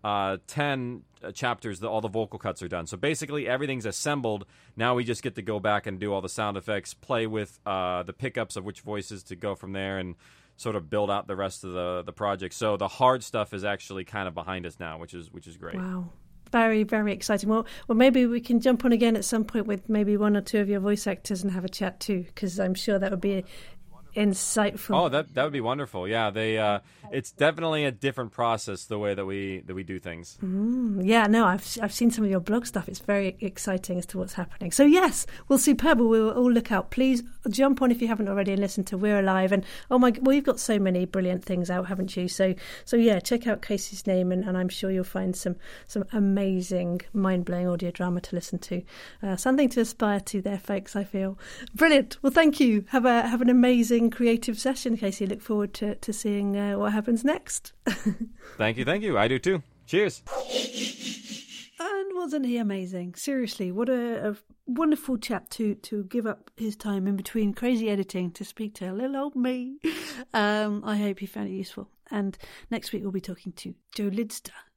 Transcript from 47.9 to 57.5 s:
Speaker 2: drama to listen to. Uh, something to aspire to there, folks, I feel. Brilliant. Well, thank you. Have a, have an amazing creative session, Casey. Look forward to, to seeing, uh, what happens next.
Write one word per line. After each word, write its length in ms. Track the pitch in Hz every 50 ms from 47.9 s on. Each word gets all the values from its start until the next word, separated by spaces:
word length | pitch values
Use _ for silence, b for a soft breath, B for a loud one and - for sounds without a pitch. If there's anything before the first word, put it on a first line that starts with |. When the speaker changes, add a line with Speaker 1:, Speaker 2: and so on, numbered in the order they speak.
Speaker 2:
drama 280 | 170 - 180 180 175 175
to 120 | - - -
listen 240 | 175 - - - 175
to. 240 | - - - 214 - B B B B B B B
Uh, 140 | - 196 190
something 320 | 185 - 254 262 277 285 247
to 120 | - 247
aspire 360 | 226 220 - - 220 208 202 196
to 220 | 196 - - 196
there, 160 | 185 208 202 190
folks, 380 | - - 202 196 196 - -
I 80 | 202 196
feel. 340 | - - 190 190 190 190 B B B B B 254 B -
Brilliant. 440 | - 311 330 302 269 - - - -
Well, 100 | - 269
thank 260 | 262 339 330 302 285 -
you. 260 | 285 240 214 208 196 -
Have 160 | - 262 233
a, 180 | 254 233 233 220
have 140 | 233 240 240
an 100 | 247 240
amazing 600 | 247 247 240 254 247 240 233 220 240 233 233 226
creative 480 | - - 240 233 233 233 233 - 220 208
session, 380 | - 262 269 - - 254 233
Casey. 300 | 226 214 196 196 - 208
Look 160 | 190 202 208
forward 320 | - - 214 208 208 202 -
to, 200 | - 214 208 208
to 160 | - - -
seeing, 440 | 214 - - 214 202 202 202 202 196
uh, 220 | 202 202 202 202 202
what 140 | 208 208
happens 300 | 208 214 214 247 233 220 233
next. 480 | 285 320 392 - -